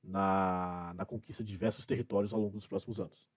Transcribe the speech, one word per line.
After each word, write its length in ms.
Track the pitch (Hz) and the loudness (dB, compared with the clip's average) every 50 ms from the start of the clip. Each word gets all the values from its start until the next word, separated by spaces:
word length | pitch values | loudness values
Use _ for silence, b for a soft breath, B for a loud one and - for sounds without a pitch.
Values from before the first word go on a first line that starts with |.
na, 920 | - 92 92 98 98 95 95 95 95 92 92 90 90 90 90 90 87 87 87 | -10 -2 0 2 4 4 4 4 4 4 2 2 0 -2 -2 -4 -6 -6 -6
na 80 | 87 - | -6 -6
conquista 400 | - 120 110 - - 101 - 110 | -6 -6 -8 -8 -8 -8 -8 -6
de 80 | 104 | -6
diversos 320 | 101 87 - 113 104 - - | -4 0 0 0 0 0 -2
territórios 480 | - 131 120 120 - 104 101 101 104 | -2 0 0 0 2 4 2 4 4
ao 80 | 113 110 | 2 2
longo 160 | 107 101 98 | 0 0 -2
dos 100 | 107 - | -6 -8
próximos 320 | - - 98 - - 110 107 | -4 -4 -4 -2 -2 -4 -4
anos, 300 | 110 - - - - _ _ | -4 -6 -8 -20 -20 _ _